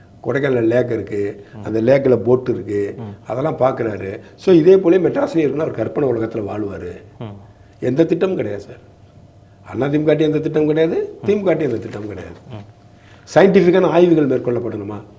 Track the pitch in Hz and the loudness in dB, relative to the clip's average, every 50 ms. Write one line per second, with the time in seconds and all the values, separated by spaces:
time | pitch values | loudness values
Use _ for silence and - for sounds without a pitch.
0 | - - - - - - 120 139 135 139 131 120 113 113 117 123 117 113 117 107 | -20 -20 -20 -12 -6 -4 -4 -2 0 0 0 2 2 2 2 2 0 0 -2 -6
1 | 95 - 107 101 101 101 110 - - - - 110 107 110 107 113 110 120 135 139 | -6 -6 -6 -6 -4 -6 -6 -10 -16 -20 -18 -14 -8 -4 -4 0 2 4 4 4
2 | 131 131 123 110 98 117 127 127 127 127 113 98 92 - 104 101 101 98 - - | 4 4 2 2 2 2 2 2 2 -2 -4 -4 -4 -4 -4 -4 -4 -4 -6 -10
3 | 120 104 101 - - - 110 123 139 156 151 156 123 131 131 120 - 113 104 95 | -12 -14 -14 -14 -10 -8 -6 -4 -4 -4 -2 0 0 0 0 -2 -4 -6 -6 -8
4 | 92 95 101 117 - - - - - 196 190 170 151 175 190 190 180 165 175 190 | -8 -10 -10 -12 -14 -18 -20 -4 2 4 4 6 6 6 6 6 6 4 4 4
5 | 170 147 127 185 185 - - 160 156 139 131 147 160 143 - - 110 123 - 151 | 2 0 0 0 -2 -2 0 0 0 0 0 -2 -4 -4 -4 -4 -6 -4 -2 -2
6 | 147 131 120 113 113 110 - 117 104 98 98 104 107 98 95 87 90 87 87 92 | 0 0 0 -2 -4 -4 -4 -6 -6 -6 -6 -6 -6 -6 -8 -10 -10 -12 -12 -14
7 | - - - - 120 107 101 101 - - - - - - - - - 127 127 143 | -18 -20 -18 -16 -16 -16 -16 -16 -20 -20 -20 -20 -20 -20 -14 -8 -6 -2 0 2
8 | 165 160 175 165 185 190 185 160 123 104 101 101 - - - - - - - _ | 2 2 0 -2 -2 -2 -2 -4 -4 -6 -8 -10 -12 -14 -20 -20 -20 -20 -20 _
9 | - - - - - - - - - - - - - - 101 104 127 143 143 151 | -20 -20 -20 -20 -20 -20 -20 -20 -20 -20 -20 -20 -18 -10 -6 -4 -2 -2 0 0
10 | 151 156 151 147 160 151 156 151 139 156 - 151 151 151 151 160 160 165 180 403 | 2 2 2 2 2 0 0 0 -2 -2 0 0 0 2 2 2 0 0 0 -2
11 | 427 - - - - - 208 214 196 185 160 156 160 131 117 104 92 - - 107 | -4 -6 -8 -6 -2 -2 0 0 0 0 0 0 -2 -2 -4 -4 -6 -10 -12 -12
12 | 104 107 98 90 87 87 85 - - - 120 107 101 - - _ - - - - | -10 -10 -12 -12 -14 -14 -16 -18 -20 -18 -18 -18 -18 -18 -20 _ -20 -20 -20 -20
13 | - - - - - - - 151 175 202 175 196 175 175 170 185 180 165 147 170 | -20 -20 -20 -20 -10 0 4 4 6 6 6 6 4 4 4 4 4 4 4 6
14 | 180 180 165 156 151 131 127 131 127 135 120 113 - 113 107 104 101 101 104 101 | 6 6 6 4 4 2 0 -2 -2 -2 -4 -4 -4 -6 -6 -8 -8 -8 -10 -12
15 | - - - | -14 -16 -20